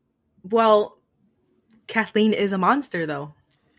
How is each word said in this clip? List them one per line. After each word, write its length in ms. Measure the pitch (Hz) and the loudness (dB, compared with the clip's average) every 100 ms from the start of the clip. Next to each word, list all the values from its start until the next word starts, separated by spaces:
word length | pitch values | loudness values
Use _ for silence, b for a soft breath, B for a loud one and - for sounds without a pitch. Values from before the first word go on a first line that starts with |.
| _ _ _ _ | _ _ _ _
Well, 560 | 185 226 226 214 214 - _ _ _ _ _ _ _ _ - | -4 2 4 4 2 -8 _ _ _ _ _ _ _ _ -8
Kathleen 460 | 220 202 214 214 | -6 -2 0 0
is 200 | - 202 | 0 -2
a 60 | 196 | -2
monster, 480 | 185 269 269 175 156 | 0 -2 -4 -8 -6
though. 280 | 143 147 - _ _ _ | -8 -12 -18 _ _ _